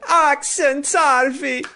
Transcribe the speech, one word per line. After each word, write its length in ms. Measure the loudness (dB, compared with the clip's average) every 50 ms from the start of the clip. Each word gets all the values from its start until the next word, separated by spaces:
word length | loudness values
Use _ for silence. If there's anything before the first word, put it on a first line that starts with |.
| -4 0
accent, 760 | 2 2 4 4 2 0 -2 -8 -4 0 0 0 0 0 -4
Sarfi? 800 | -2 0 0 2 2 4 2 2 0 -2 -4 -8 -6 -6 -6 -8 -10 -14